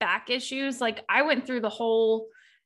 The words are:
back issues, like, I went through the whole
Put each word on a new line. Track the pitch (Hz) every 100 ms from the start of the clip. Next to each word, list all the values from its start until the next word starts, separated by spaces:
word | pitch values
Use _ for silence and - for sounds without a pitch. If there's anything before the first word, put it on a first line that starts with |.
back | 190 202 -
issues, | 247 247 269 277 262
like, | 233 220 -
I | 233
went | 302 262 262
through | 254
the | 214
whole | - 226 226 220 220 220 - _ _